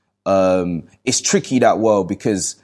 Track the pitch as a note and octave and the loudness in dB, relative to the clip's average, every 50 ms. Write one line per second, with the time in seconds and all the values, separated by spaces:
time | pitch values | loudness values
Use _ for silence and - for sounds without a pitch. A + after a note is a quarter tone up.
0 | _ _ _ _ - - G2 F#2+ F#2 F#2 F#2 F#2 F2+ F2+ F2 D#2+ - - _ _ | _ _ _ _ -2 0 2 2 2 2 2 0 0 -2 -6 -8 -8 -12 _ _
1 | - C3 B2 - - - - G3 - - C3+ B2 A#2+ A2 F2+ F#2+ A2 A2+ G#2+ G2+ | -6 -4 -4 -4 -2 -2 -2 -2 -2 0 0 2 4 4 2 2 2 2 2 2
2 | F#2 F2 G2 - - B2+ G#2 F#2+ E2+ - - _ | 0 -2 -4 -6 -4 -2 -2 -2 -4 -6 -10 _